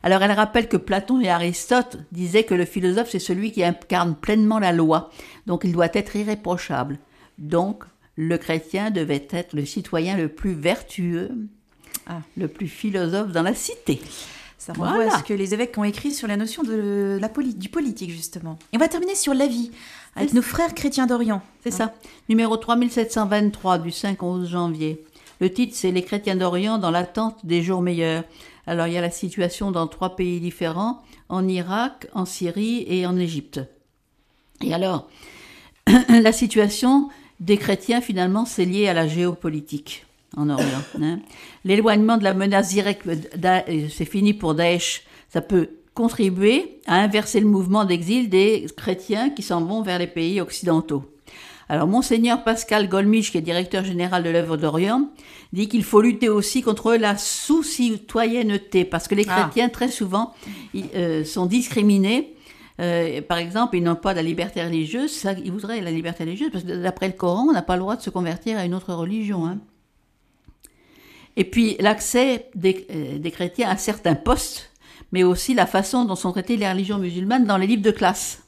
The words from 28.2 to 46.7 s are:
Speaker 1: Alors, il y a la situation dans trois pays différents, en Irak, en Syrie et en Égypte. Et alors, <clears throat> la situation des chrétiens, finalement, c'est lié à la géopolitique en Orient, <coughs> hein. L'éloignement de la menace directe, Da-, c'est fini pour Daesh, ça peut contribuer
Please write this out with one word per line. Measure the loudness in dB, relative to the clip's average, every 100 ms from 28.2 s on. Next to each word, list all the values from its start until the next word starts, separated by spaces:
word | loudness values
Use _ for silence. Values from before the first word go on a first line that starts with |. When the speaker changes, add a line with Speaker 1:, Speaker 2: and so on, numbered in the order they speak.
| -6 -18 -20 -18 -6
Speaker 1:
Alors, | -2 -2
il |
y | -2
a |
la | -4
situation | -4 -8 -2 -4 -2 -4
dans | -2 -4
trois | -4 -6 -2
pays | -4 -2
différents, | -6 -4 -4 -2 -4 -6 -12 -20 _
en | -2 0
Irak, | -2 -2 -2 -4 -6 -10
en | -6 -6
Syrie | -4 -4 -2 -2 -4 -2
et | -2 0
en | 0
Égypte. | 0 -4 -8 -10 -12 _ _ _ _ _ _ _ _ _
Et | -4
alors, | -2 -2 -4 -8 -20 -20 -20 -20 -20
<clears throat> | -20 _ 6 6 10
la | 8 8
situation | 4 2 4 2 2 4 4 4 -8 -20 _
des | 2 2
chrétiens, | 2 -2 2 0
finalement, | 0 0 2 2 -2
c'est | 0 0
lié | 2 2
à |
la | 2 0
géopolitique | 0 0 -2 -4 -6 -8 -10 -10 -18 _ _ _ -2
en | -2
Orient, | 0 -2 -4
<coughs> | -8 -4
hein. | -4 -4 -10 -20 -20 -10
L'éloignement | 0 4 4 4 4 4
de | 2
la |
menace | 2 2 2 2
directe, | 0 0 -4 -4 -6 -6 -2
Da-, | 2 2 0 -4 -4
c'est | -6
fini | -4 2 2
pour | 2 0
Daesh, | 2 2 2 0 -6 -12 -20 _
ça | -6
peut | 2 2 2 -6 _
contribuer | -2 -2 2 0 4 4 4 0